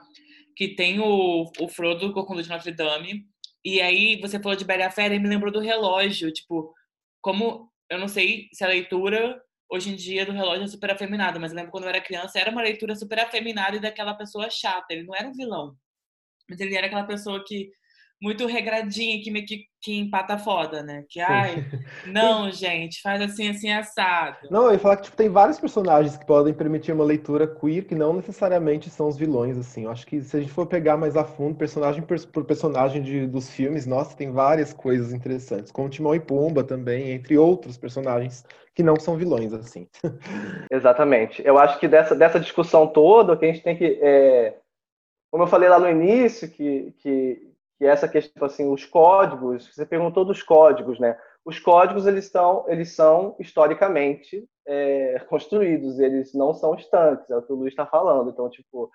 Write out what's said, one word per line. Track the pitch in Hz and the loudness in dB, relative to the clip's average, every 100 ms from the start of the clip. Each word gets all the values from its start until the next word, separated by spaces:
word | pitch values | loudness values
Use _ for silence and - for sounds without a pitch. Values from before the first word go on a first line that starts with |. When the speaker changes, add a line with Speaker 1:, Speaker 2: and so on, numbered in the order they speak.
| _ _ _ _ _ - | _ _ _ _ _ -10
Speaker 1:
que | 196 | -8
tem | 196 180 202 | -4 -2 -2
o, | 214 196 185 170 165 - | 0 0 0 -2 -6 -10
o | 170 | -10
Frodo, | - 170 170 196 | -6 -6 -4 -6
o | |
Corcunda | 196 196 175 | -8 -8 -10
de | 170 | -10
Notre | 170 170 | -12 -10
Dame, | 165 156 151 175 208 - _ - _ | -8 -6 -6 -10 -16 -16 _ -20 _
e | 185 190 | -4 -2
aí | 180 185 214 214 | 0 0 0 -2
você | 202 202 | -6 -6
falou | 202 190 | -6 -4
de | |
Bela | 190 185 185 | -4 -2 -2
Fera | 208 208 | -2 -2
e | 202 | -2
me | 202 | -2
lembrou | 208 208 | -2 -4
do | 208 | -4
relógio, | 214 226 202 190 196 196 160 | -4 -2 0 0 -2 -4 -8
tipo, | 160 - 165 160 _ _ _ _ _ | -8 -8 -8 -8 _ _ _ _ _
como, | 196 190 226 226 _ _ - | -6 -4 -4 -8 _ _ -12
eu | 180 | -10
não | 202 | -6
sei | 208 185 220 - | -4 -2 -4 -10
se | - | -6
a | 185 | -2
leitura | 180 180 185 196 220 233 254 _ _ - | -2 -4 -4 -2 -4 -4 -8 _ _ -12
hoje | 185 196 | -10 -8
em | 190 | -10
dia | 180 190 | -8 -8
do | 196 | -6
relógio | 196 185 185 | -6 -6 -6
é | 202 | -8
super | 208 202 | -8 -8
afeminada, | 196 196 208 185 170 | -6 -6 -6 -4 -6
mas | 160 | -10
eu | 170 | -12
lembro | 175 | -14
quando | 190 | -12
eu | 185 | -8
era | 185 | -8
criança, | 185 175 180 190 | -8 -12 -8 -6
era | 208 | -4
uma | 240 | -4
leitura | 220 214 214 | -6 -6 -8
super | 214 214 220 | -10 -8 -6
afeminada | 226 233 226 208 196 208 | -4 -6 -8 -6 -6 -6
e | |
daquela | 214 214 208 | -8 -8 -10
pessoa | 208 208 208 226 | -12 -12 -12 -10
chata, | - 214 180 - | -8 -6 -6 -8
ele | 165 | -14
não | 175 | -10
era | 190 254 | -10 -10
um | |
vilão, | 254 247 175 147 135 _ _ _ _ _ _ - | -12 -10 -10 -12 -18 _ _ _ _ _ _ -20
mas | 180 | -12
ele | 196 190 | -6 -6
era | 190 | -4
aquela | 202 | -6
pessoa | 202 202 208 196 | -8 -10 -10 -12
que, | 196 208 196 _ _ _ _ _ | -10 -12 -12 _ _ _ _ _
muito | 202 214 240 | -8 -6 -6
regradinha, | 233 208 220 214 214 226 214 | -6 -4 -6 -6 -6 -6 -6
que | 214 | -8
meio | 208 | -10
que, | 208 214 - _ | -10 -14 -18 _
que | 220 | -10
empata | 208 202 196 - 202 | -8 -4 -6 -4 -6
foda, | 214 185 156 156 | -4 -4 -4 -8
né? | 147 143 143 | -12 -14 -14
Que, | 170 | -6
Speaker 2:
Sim. | 175 | -2
Speaker 1:
ai, | 202 190 165 | 0 -2 -6
Speaker 2:
<laughs> | 131 131 - - 185 | -8 -12 -14 -18 -6
Speaker 1:
não, | 202 226 220 196 | 0 0 0 -4
Speaker 2:
Sim. | 180 | -6
Speaker 1:
gente, | 185 165 165 - | -6 -6 -8 -8
faz | 196 202 | -6 -4
assim, | 208 208 208 | -6 -6 -8
assim, | 202 214 | -6 -4
assado. | 214 214 - 185 170 156 - 143 | -4 -4 -4 -2 0 -4 -8 -2
Speaker 2:
Não, | 202 247 | 2 4
eu | |
ia | 202 | 4
falar | 202 202 | 4 2
que, | |
tipo, | - - | 0 0
tem | 220 | 4
vários | 185 220 302 | 6 6 4
personagens | 302 220 185 151 151 139 | -4 -2 4 4 4 -2
que | |
podem | - 147 147 | 2 4 4
permitir | 147 156 151 156 | 0 -2 -4 -2
uma | 156 | 0
leitura | 147 151 151 147 156 | 2 0 0 0 0
queer, | - 151 170 | -2 -4 -2
que | 196 | -4
não | 160 151 | -2 0
necessariamente | 180 180 - 190 180 160 151 165 | -2 -6 -4 0 0 0 -2 -6
são | - 151 | -4 -4
os | 139 | -2
vilões, | 156 123 123 123 | -2 -2 -2 -6
assim. | 123 - | -10 -10
Eu | 110 | -10
acho | 120 - | -12 -10
que | 151 | -10
se | 135 151 | -6 -6
a | |
gente | 143 | -6
for | - 170 | -6 -4
pegar | 175 151 151 | 0 0 0
mais | 156 151 | 0 -2
a | |
fundo, | 151 - 147 147 | -2 -4 -6 -4
personagem | 147 156 147 147 | -6 -4 -4 -4
per-, | 160 170 - | -6 -6 -6
por | 160 | -6
personagem | 151 151 160 135 135 143 | -4 -4 -2 0 -2 -2
de, | 135 139 131 | -6 -4 -4
dos | 127 127 | -6 -8
filmes, | - 135 156 | -4 -4 -4
nossa, | 127 131 147 - | -4 -4 -4 -8
tem | 139 | -6
várias | 127 135 160 139 | 0 2 2 -2
coisas | - 131 127 120 | -6 -2 -2 -2
interessantes. | 123 135 131 127 104 104 | -8 -8 -8 -8 -10 -8
Como | - 139 | -8 -8
Timão | 139 151 | -4 -2
e | 165 | -2
Pumba | 165 139 156 143 | 0 -2 0 0
também, | 135 131 123 123 135 | -2 -4 -6 -6 -6
entre | 127 123 151 | -8 2 4
outros | 165 180 127 123 | 6 4 -4 -14
personagens | 123 135 135 120 127 - - - _ | -12 -6 -2 -2 -4 -10 -20 -20 _
que | - | 0
não | 165 156 | 4 4
são | 170 160 | 0 -4
vilões, | 175 120 110 | -2 -2 -4
assim. | 110 117 - 90 _ | -8 -12 -18 -20 _
<laughs> | 160 - - 202 208 - - | -10 -10 -12 -12 -12 -14 -6
Speaker 3:
Exatamente. | 131 123 120 147 120 110 - | 2 4 4 4 2 2 0
Eu | - 139 | 4 6
acho | 143 - | 6 4
que | 160 | 4
dessa, | 156 160 | 6 6
dessa | 147 165 170 | 6 4 4
discussão | 160 - 165 165 156 | -2 -4 4 6 6
toda, | 151 156 226 190 | 6 8 8 8
o | 156 | 4
que | 160 | 0
a | |
gente | 165 | 0
tem | 170 170 | -4 0
que... | 170 135 | 0 2
é... | 147 139 135 127 110 - _ _ _ _ _ _ _ | 4 6 6 6 2 -4 _ _ _ _ _ _ _
Como | 160 | -2
eu | 170 | 4
falei | 180 180 | 6 8
lá | 175 | 8
no | 175 | 6
início, | 160 175 240 233 - 160 | 4 4 4 2 0 -12
que, | - 147 139 - - | -6 -4 -4 -6 -10
que, | 143 135 131 120 - _ _ - | -4 -2 -2 -6 -14 _ _ 0
que | 139 | 4
essa | 143 160 | 4 2
questão, | 156 - - 143 | -2 -2 -4 -6
assim, | 139 139 | -4 -4
os | 139 | -4
códigos, | - 170 165 196 185 135 127 123 - | 0 6 8 8 4 -2 -6 -6 -10
você | - 151 | -12 -4
perguntou | 170 170 175 185 | -2 0 0 0
dos | 190 | -2
códigos, | - 156 156 127 120 120 | 6 8 8 6 -2 -2
né? | 120 117 - _ | -2 -2 -10 _
Os | - 165 | -14 -2
códigos, | - 175 190 202 196 | 6 6 6 2 0
eles | 196 196 | 0 -2
são, | - 175 190 - | 2 2 2 -2
eles | 165 170 | -4 -4
são | - 156 165 196 - | 4 6 6 2 -8
historicamente, | 175 - 151 160 196 160 143 143 _ 190 240 _ 143 | -2 4 4 4 0 2 0 -2 _ -16 -16 _ -8
é, | 143 139 139 131 127 - | -4 -2 0 -2 -4 -4
construídos, | 135 139 208 190 151 135 127 | -6 -2 0 0 0 -2 0
eles | 135 135 131 | 0 0 -4
não | 139 139 | -2 -2
são | 151 156 | 0 -2
estanques, | 180 - 185 160 135 - | -4 0 2 4 2 -4
é | 120 | -6
o | |
que | 120 | -4
o | 135 | -6
Luiz | 131 | -6
tá | 143 143 | -6 -2
falando. | 156 180 139 123 | 0 2 2 -2
Então, | 123 123 | -6 -8
tipo, | 127 _ 127 113 | -10 _ -12 -12